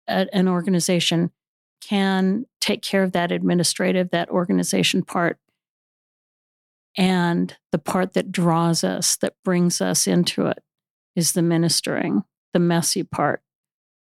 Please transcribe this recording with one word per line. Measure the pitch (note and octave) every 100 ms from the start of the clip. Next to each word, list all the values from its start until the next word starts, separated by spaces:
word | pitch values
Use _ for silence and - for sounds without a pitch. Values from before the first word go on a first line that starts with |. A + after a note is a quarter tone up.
| -
a, | F#3+ F#3+
an | G3 F#3
organization | F3 F3 F3+ D#3+ F3 - E3 E3+ - _ _ _ _
can | - G3+ F#3+ F#3+ F#3+ G#3 C4 _
take | - G#3+
care | - G3
of | F#3+
that | F3+ F3
administrative, | F3+ F3+ F3+ D#3+ - F#3 F#3 F3+
that | E3+ -
organization | F#3 F3 F#3 F3 F#3 F3 F#3+
part. | - F#3 E3+ - _ _ _ _ _ _ _ _ _ _ _ _ _ _ _ -
And | F#3 F#3 F3 F3 F3+ - _
the | F3
part | - F#3 F#3+
that | F#3+ G3
draws | F#3 F3 E3 E3+ E3
us, | F#3 F#3 - -
that | - -
brings | F#3+ F3 F3 -
us | F#3+ F3 G3
into | F3 F3 - F3
it, | - _ _ _ _ _ -
is | E3
the | F3+
ministering, | E3+ E3 E3+ - - - - G#3 - _ _
the | F3+
messy | F3 E3+ D3+ G3
part, | D#3 - D3 - _ _ _ _ _ _